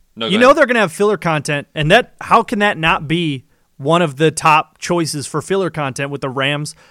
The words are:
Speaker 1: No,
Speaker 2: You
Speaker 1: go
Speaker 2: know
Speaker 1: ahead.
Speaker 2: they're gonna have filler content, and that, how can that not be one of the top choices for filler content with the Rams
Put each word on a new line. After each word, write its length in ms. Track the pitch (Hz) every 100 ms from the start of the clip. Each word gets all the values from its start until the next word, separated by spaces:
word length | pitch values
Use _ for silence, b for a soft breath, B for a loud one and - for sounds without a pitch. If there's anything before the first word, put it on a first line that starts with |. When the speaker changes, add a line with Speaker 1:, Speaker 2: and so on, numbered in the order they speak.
| _ -
Speaker 1:
No, 80 | 113
Speaker 2:
You 80 |
Speaker 1:
go 80 | 214
Speaker 2:
know 60 | 247
Speaker 1:
ahead. 100 | 302
Speaker 2:
they're 80 | 254
gonna 160 | 240
have 100 | 185
filler 240 | - 208 190
content, 520 | 175 151 139 143 -
and 160 | - 151
that, 220 | 220 - -
how 240 | - 208
can 160 | - 208
that 180 | 208 160
not 300 | 160 185 147
be 380 | 170 165 135 - _ _ -
one 240 | 139 165
of 160 | 165 135
the 140 | 156
top 480 | 156 160 151 - _
choices 460 | - 175 147 147 -
for 160 | 151
filler 280 | - 196 175
content 400 | 160 135 123 143
with 80 | 139
the 80 | 139
Rams 460 | 127 135 147 151 b b